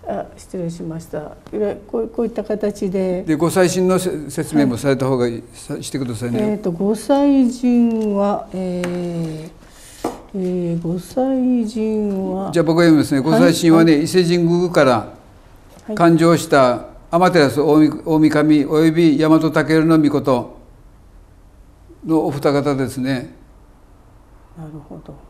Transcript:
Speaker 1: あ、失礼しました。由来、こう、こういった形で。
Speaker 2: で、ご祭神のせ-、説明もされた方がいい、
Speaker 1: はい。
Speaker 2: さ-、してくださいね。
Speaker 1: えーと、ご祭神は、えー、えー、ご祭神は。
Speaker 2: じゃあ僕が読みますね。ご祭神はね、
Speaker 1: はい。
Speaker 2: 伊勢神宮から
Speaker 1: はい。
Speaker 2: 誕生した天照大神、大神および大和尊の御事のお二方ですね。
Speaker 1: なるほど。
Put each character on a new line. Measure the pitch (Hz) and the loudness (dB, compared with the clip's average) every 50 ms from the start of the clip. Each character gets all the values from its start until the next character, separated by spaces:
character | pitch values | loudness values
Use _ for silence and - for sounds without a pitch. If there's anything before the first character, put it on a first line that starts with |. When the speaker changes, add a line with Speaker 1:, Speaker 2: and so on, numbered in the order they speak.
| - 349 | -10 -10
Speaker 1:
あ、 | 208 196 - - - - | -10 -10 -10 -12 -16 -20
失 | - - - 190 | -20 -14 -10 -8
礼 | 175 170 | -8 -8
し | 170 170 175 | -8 -10 -10
ま | 165 160 165 | -10 -10 -12
し | 165 | -12
た。 | - - 165 151 156 - - - - | -12 -12 -12 -12 -12 -18 -20 -20 -12
由 | - 214 | -6 -4
来、 | 214 202 - - - - | -4 -4 -6 -8 -12 -8
こ | - 240 | -6 -6
う、 | 226 226 | -6 -6
こ | - - 240 | -4 -4 -4
う | 220 | -4
い | |
っ | |
た | 233 - 208 | -4 -8 -6
形 | - 214 202 214 208 208 - 202 190 | -6 -6 -4 -4 -6 -6 -4 -6 -4
で。 | 180 196 190 185 180 180 185 | -4 -2 -2 -2 -4 -4 -2
Speaker 2:
で、 | 165 156 | -4 -2
ご | 147 165 165 | 0 0 0
祭 | - 185 180 180 | 2 2 2 2
神 | 175 185 185 185 | 2 0 0 2
の | 185 180 | 2 0
せ-、 | 180 185 - 156 151 131 | 0 -4 -6 -6 -10 -10
説 | - - 151 - 151 | -8 -8 -8 -2 0
明 | 151 143 131 | 2 2 2
も | 120 110 | 0 -2
さ | 127 143 | 0 0
れ | 135 120 | 0 0
た | 135 131 | 0 -2
方 | 135 123 | 0 0
が | 120 120 | -2 -2
い | |
い、 | 117 | -4
Speaker 1:
は | 117 | -8
い。 | - - - | -12 -16 -20
Speaker 2:
さ-、 | - - - 147 - | -20 -14 -12 -12 -12
し | - - | -10 -10
て | - 139 | -8 -8
く | 131 120 | -6 -6
だ | 120 | -8
さ | 107 123 - | -8 -6 -4
い | |
ね。 | 117 214 | -4 -2
Speaker 1:
え | 214 214 208 | -2 -2 -4
ー | 202 | -4
と、 | 208 185 | -4 -6
ご | 170 165 196 202 226 | -4 -2 -2 -2 -2
祭 | 220 - - 285 277 285 285 277 269 262 233 | -4 -2 0 0 2 4 4 4 4 2 2
神 | 240 - - 247 240 240 240 233 226 220 220 214 202 | 0 -2 0 2 2 4 2 2 2 0 -2 -2 0
は、 | 196 202 202 202 - - - - | 0 0 0 -2 -4 -6 -8 -8
え | 185 185 185 180 180 180 | -8 -6 -6 -4 -4 -6
ー、 | 175 175 180 175 175 170 170 165 160 156 156 156 165 - - - - - - - - - - - - - - - - - | -6 -6 -6 -6 -6 -6 -6 -6 -8 -8 -12 -14 -16 -20 -20 -20 -20 -20 -20 -20 -20 -20 -10 -10 -10 -10 -10 -20 -12 -8
え | 196 185 180 180 180 175 170 170 170 | -6 -6 -4 -4 -4 -4 -4 -6 -6
ー、 | |
ご | 170 165 170 185 | -4 -6 -6 -6
祭 | 175 - - - 254 269 269 262 254 254 254 240 226 | -8 -8 -4 -4 -2 -2 -2 -2 0 0 0 0 -2
神 | 208 233 226 220 220 220 214 214 208 196 190 190 190 185 | -4 -4 -4 -4 -2 -2 -2 -2 -4 -4 -4 -4 -6 -6
は。 | 190 196 196 | -6 -6 -2
Speaker 2:
じ | - 170 | 0 0
ゃ | |
あ | 165 | 0
僕 | 160 165 165 | 2 2 4
が | 170 | 6
読 | 170 | 6
み | 160 147 | 6 4
ま | 135 | 4
す | - 143 | 2 0
ね。 | 139 | 0
ご | 123 156 | 0 2
祭 | 160 113 131 170 170 | 2 4 4 4 2
神 | 170 175 165 | 2 4 4
は | 160 160 165 | 6 6 6
ね、 | 165 156 | 6 4
Speaker 1:
は | 143 | 2
い。 | 160 | 2
Speaker 2:
伊 | - | 0
勢 | - 185 180 | 0 0 2
神 | 165 175 175 | 2 2 2
宮 | 170 170 170 175 180 175 | 2 2 2 2 0 0
か | 175 170 143 | 2 4 4
ら | 131 123 110 98 - - - - - - - - - - - - - - - - - | 4 4 0 -2 -6 -16 -20 -20 -20 -20 -20 -20 -20 -20 -20 -20 -20 -20 -20 -14 -12
Speaker 1:
は | 214 | -2
い。 | |
Speaker 2:
誕 | - 170 170 165 156 | 2 4 4 4 4
生 | 165 170 170 151 | 4 4 2 2
し | 113 - | 0 0
た | 156 143 131 123 123 - - - - - - - | 2 4 4 4 2 -2 -6 -14 -20 -20 -12 -4
天 | - 170 185 180 | 0 2 2 4
照 | 170 175 147 131 110 143 143 | 4 4 2 2 2 0 2
大 | 156 147 156 151 147 | 4 4 4 4 4
神、 | - - - | 2 -4 -4
大 | 170 160 156 156 151 | -2 2 4 4 4
神 | 151 151 151 156 151 151 135 | 4 2 2 4 2 2 2
お | - 160 151 160 | 0 0 2 2
よ | 165 | 2
び | 156 165 175 165 143 131 | 4 4 4 4 4 4
大 | 156 156 | 4 4
和 | 160 160 | 4 4
尊 | 156 156 - 160 151 135 160 160 156 | 4 2 0 0 0 2 2 2 4
の | 165 165 160 | 4 4 4
御 | 151 143 | 4 2
事 | 147 143 117 143 131 123 113 - - - - - - - - - - - - - - - - - - - - - _ - - - - _ - - - _ - | 0 0 0 0 0 0 -2 -8 -16 -20 -20 -20 -20 -20 -20 -20 -20 -20 -20 -20 -20 -20 -20 -20 -20 -20 -20 -20 _ -20 -20 -20 -20 _ -20 -20 -20 _ -6
の | - 160 160 156 | -2 -2 0 0
お | 165 | -2
二 | 139 143 135 156 | -4 -2 0 0
方 | 139 143 131 147 143 | 0 2 0 -2 -2
で | 131 135 117 | -2 -4 -6
す | - 131 | -4 -6
ね。 | 127 131 135 127 - - - - - - - - - _ _ _ _ _ - _ _ _ _ _ _ _ - - _ _ - 170 | -4 -4 -4 -6 -6 -12 -18 -20 -20 -20 -20 -20 -20 _ _ _ _ _ -20 _ _ _ _ _ _ _ -20 -20 _ _ -20 -18
Speaker 1:
な | 160 | -18
る | 156 151 156 - - | -16 -16 -18 -18 -18
ほ | 185 165 - | -20 -20 -18
ど。 | - 147 135 - - | -20 -20 -20 -20 -20